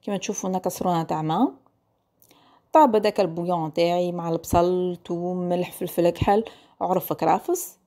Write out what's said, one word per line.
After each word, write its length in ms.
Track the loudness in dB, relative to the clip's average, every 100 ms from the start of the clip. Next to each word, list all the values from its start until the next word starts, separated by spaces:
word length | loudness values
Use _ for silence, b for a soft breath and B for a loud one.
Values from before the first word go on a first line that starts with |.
كما 140 | -4 -6
تشوفوا 340 | -4 -6 -4
هنا 80 | -4
كسرونه 440 | -4 -2 -2 -2
تاع 200 | -2 -4
ماء، 300 | -2 0 0 -2 _ _ _ _ _ _ b b b b _
طاب 240 | 4 6 4
هذاك 240 | 2 0
البويون 520 | -2 -2 -2 -2 -2
تاعي 400 | 0 2 2 0
مع 160 | -4 -4
البصل، 720 | -4 0 2 4 2 -2 -6 -8
ثوم، 300 | -6 -4 -4
ملح، 360 | -2 -2 -2
فلفل 380 | -6 -8 2 2
كحل، 340 | 2 2 2 2 B B B
عرف 320 | -2 -2 -2
كرافس 680 | -2 0 0 0 -4 -4 -16